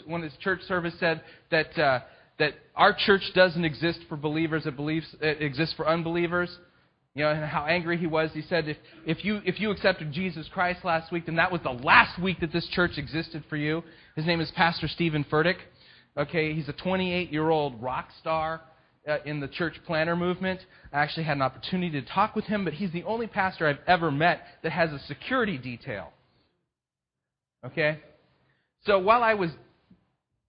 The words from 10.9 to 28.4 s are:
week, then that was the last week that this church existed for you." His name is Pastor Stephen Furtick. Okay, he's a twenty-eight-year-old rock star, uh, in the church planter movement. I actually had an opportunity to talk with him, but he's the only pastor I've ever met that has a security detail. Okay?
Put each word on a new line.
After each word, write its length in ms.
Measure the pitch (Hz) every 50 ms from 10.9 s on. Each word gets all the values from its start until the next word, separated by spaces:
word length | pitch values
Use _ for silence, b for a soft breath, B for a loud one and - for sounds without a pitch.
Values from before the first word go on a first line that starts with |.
| 165 160 165 -
week, 160 | 180 170 170
then 80 | 165 165
that 160 | 165 170 185
was 100 | 180 170
the 80 | - 139
last 500 | 127 120 135 165 196 247 175 - - 175
week 200 | 175 190 175 -
that 120 | 175 156
this 160 | 170 170 - -
church 280 | - 185 175 170 -
existed 460 | 147 139 120 139 160 160 - - 151 - -
for 40 | 156
you." 280 | 147 147 151 160 165 160 B B B B B B
His 100 | 156 156
name 160 | 175 170 165
is 100 | 165 - -
Pastor 320 | 185 175 170 170 - 165
Stephen 360 | 143 - - 170 165 151 147 143
Furtick. 340 | - 156 151 156 175 180 - - - b b b b b b b b b
Okay, 380 | 143 147 - - 165 156 156 156
he's 120 | 160 143 147
a 40 | 143
twenty-eight-year-old 1040 | - - 180 190 185 185 180 175 180 175 143 147 151 156 165 160 156 147 135 120 107 120
rock 260 | 127 131 - - - - -
star, 420 | - 160 160 160 156 160 160 160 - - b b b b b b -
uh, 100 | 151 151 - -
in 140 | 147 151 147
the 80 | 139
church 280 | 135 - - 175 156 - - -
planter 300 | - 165 156 160 170 170
movement. 460 | 175 175 180 180 180 190 190 185 185 - b b b b b
I 100 | - 143
actually 240 | 147 147 - 160 160
had 120 | 151 143
an 60 | 139 135
opportunity 580 | 127 - 117 - - 185 180 180 175 147 139
to 60 | 120
talk 280 | - - 190 214 214 -
with 100 | 214 -
him, 200 | - 214 202 196
but 80 | 160 151
he's 180 | 147 208 175
the 120 | 156 175 -
only 240 | 185 220 233 233
pastor 400 | 196 - 208 190 185 - - 165
I've 100 | 147 139 - -
ever 240 | - 180 170 165 156
met 320 | 139 143 160 175 156 - - B B B -
that 80 | 160
has 200 | 147 180 170 160
a 60 | 147
security 600 | 135 - - 143 - - - 262 262 226 202 160 127
detail. 520 | 123 127 120 117 - 135 107 98 82 73 _ _ _ _ _ _ _ _ _ _ _ _ _ _ _ _ _ _ _ _ _ _ _ _ _ _ _ _ _ _ -
Okay? 360 | 127 - 170 151 151 156 151 - - _ _ _ _ _ _